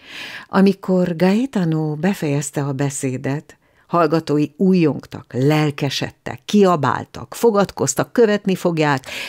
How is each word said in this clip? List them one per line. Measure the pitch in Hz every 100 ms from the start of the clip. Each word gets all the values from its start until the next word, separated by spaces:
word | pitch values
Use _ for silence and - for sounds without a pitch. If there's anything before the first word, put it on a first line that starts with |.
| - - - - -
Amikor | 196 196 185 - 185 180 165
Gaetano | 180 208 269 208 170 156 156 151
befejezte | 180 196 156 143 - -
a | 143
beszédet, | 135 143 - 135 127 139 143 - - _ _ _
hallgatói | 175 160 160 156 147 147 -
újjongtak, | 190 185 160 - - 104 -
lelkesedtek, | 120 135 151 151 143 143 - - - - - -
kiabáltak, | 208 190 170 131 - - - - -
fogadkoztak, | 233 202 185 - 135 - 143
követni | - 220 208 196 185
fogják, | 180 165 147 135 - -